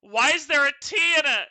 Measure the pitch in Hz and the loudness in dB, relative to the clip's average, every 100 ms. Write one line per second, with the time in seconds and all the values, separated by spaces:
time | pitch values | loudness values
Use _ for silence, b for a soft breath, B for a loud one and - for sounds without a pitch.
0 | 202 214 254 330 302 302 277 285 - 427 | -6 0 0 0 0 0 0 -2 -8 -2
1 | 339 330 294 226 180 | 0 2 0 -2 -6